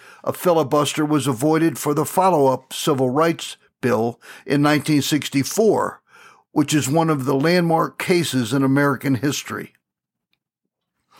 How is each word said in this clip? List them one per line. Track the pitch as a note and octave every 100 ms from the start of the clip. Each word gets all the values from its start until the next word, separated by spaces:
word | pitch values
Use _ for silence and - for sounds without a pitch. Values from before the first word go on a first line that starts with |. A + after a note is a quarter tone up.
| - -
a | -
filibuster | - F3+ E3 C3+ D3+ C#3 -
was | D3+ D3+ C3
avoided | A2+ D3 D#3+ E3 B2
for | D3+
the | D3 D3
follow-up | - F#3+ E3 C3+ B2+ -
Civil | - - C3+ B2+
Rights | C3+ E3 E3 - - _ _
Bill | A#2+ A2 A#2 - - - -
in | C#3+
nineteen | D3 D3+ C#3+ D3
sixty-four, | - D3 - C#3 B2+ - A3 B2 F#2+ - _ - - _ _
which | D#3 C#3
is | D#3 B2+
one | D#3+ D#3+
of | D3
the | B2+
landmark | C#3 D3+ F3+ E3+ D#3+ E3 -
cases | - F3 D#3+ C3 A2+
in | C#3
American | C3+ C#3 C#3+ B2+ D3 B2
history. | D3 B2 - G2+ - _ _ _ _ _ _ _ _ _ _ _ _ _ _